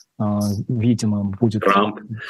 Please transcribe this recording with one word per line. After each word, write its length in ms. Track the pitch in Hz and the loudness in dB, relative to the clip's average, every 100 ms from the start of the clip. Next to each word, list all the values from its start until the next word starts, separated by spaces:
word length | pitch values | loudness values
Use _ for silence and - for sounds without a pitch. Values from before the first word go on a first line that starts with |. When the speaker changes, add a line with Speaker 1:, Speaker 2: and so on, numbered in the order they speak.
| _ - | _ -4
Speaker 1:
а, 200 | 107 104 104 101 - | 0 0 0 -2 -2
видимо, 560 | 123 117 113 110 104 101 98 | 0 2 2 2 0 -2 0
будет 220 | 113 104 | 0 2
Speaker 2:
Трамп. 380 | 98 98 104 101 - 107 | 2 2 2 -4 -10 -12